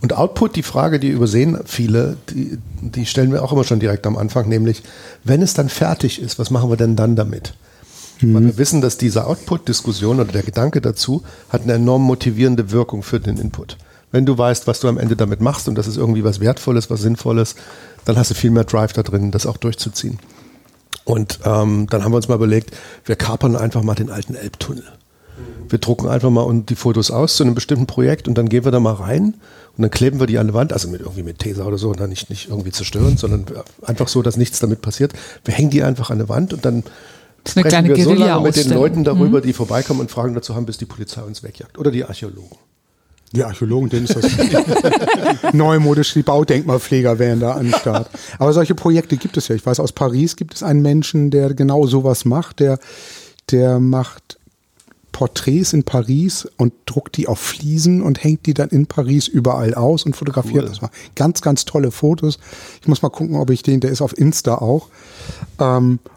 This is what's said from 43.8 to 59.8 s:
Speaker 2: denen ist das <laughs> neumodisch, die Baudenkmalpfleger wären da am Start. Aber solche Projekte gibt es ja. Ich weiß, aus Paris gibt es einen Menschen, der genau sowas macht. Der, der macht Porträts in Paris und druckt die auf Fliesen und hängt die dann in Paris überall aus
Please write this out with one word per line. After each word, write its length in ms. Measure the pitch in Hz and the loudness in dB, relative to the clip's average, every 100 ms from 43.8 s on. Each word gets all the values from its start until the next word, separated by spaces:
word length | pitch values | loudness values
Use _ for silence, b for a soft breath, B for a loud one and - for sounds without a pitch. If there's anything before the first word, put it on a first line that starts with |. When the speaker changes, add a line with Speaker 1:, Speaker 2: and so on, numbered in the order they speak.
| 131 | 0
Speaker 2:
denen 140 | 120 | -2
ist 100 | 117 | 0
das 100 | - | 0
<laughs> 1300 | 262 - 240 - 311 403 - 440 466 427 294 277 311 | 0 0 2 2 2 0 2 0 0 0 0 -2 0
neumodisch, 600 | 147 156 160 147 147 147 | 2 4 4 4 2 2
die 80 | 156 | 0
Baudenkmalpfleger 960 | 143 147 - 135 156 127 - 135 123 113 | 2 2 4 2 2 -2 0 0 2 2
wären 220 | 120 117 | 2 2
da 160 | 120 131 | 0 -2
am 160 | 120 | 0
Start. 360 | - - 113 117 B B B | 0 0 -2 -4 B B B
Aber 140 | 139 | 2
solche 220 | 156 156 | 4 2
Projekte 420 | 175 170 165 160 139 | 2 2 2 2 -2
gibt 200 | - - | -2 -4
es 120 | - | -2
ja. 60 | 113 | -2
Ich 80 | |
weiß, 160 | 123 123 | -2 -2
aus 120 | 131 | -2
Paris 440 | - - 123 165 - | -2 0 2 0 -2
gibt 180 | 160 | -10
es 80 | - | -6
einen 200 | - 147 | 0 2
Menschen, 480 | 147 156 147 156 147 | 4 2 2 0 2
der 240 | 143 139 | 2 2
genau 320 | 139 139 143 139 | 2 2 4 4
sowas 380 | 135 131 127 | 2 2 0
macht. 360 | 123 139 - - | 0 0 -2 0
Der, 180 | 139 135 B B B B B B - | 2 0 B B B B B B 0
der 300 | 127 127 127 | 2 4 4
macht 580 | 127 131 127 - - - _ _ _ _ _ _ _ | 2 0 -2 -10 -20 -20 _ _ _ _ _ _ _
Porträts 600 | - 127 - - 156 190 | -4 -4 -2 0 0 2
in 120 | 156 | 0
Paris 640 | - 127 113 139 185 - - - | 0 0 0 0 0 -4 -8 -2
und 160 | 123 - - | -2 -2 -6
druckt 300 | 120 - - | -6 -6 -6
die 120 | 143 | -4
auf 100 | 117 | -4
Fliesen 640 | - - 151 160 165 180 | -6 -8 -4 0 2 2
und 200 | 175 135 | 2 0
hängt 220 | 156 156 - | 0 0 0
die 80 | |
dann 140 | 139 139 | -2 0
in 160 | 143 147 | 2 0
Paris 420 | - 127 143 - | 0 0 0 0
überall 460 | 139 123 127 120 | 0 2 2 0
aus 300 | - | 0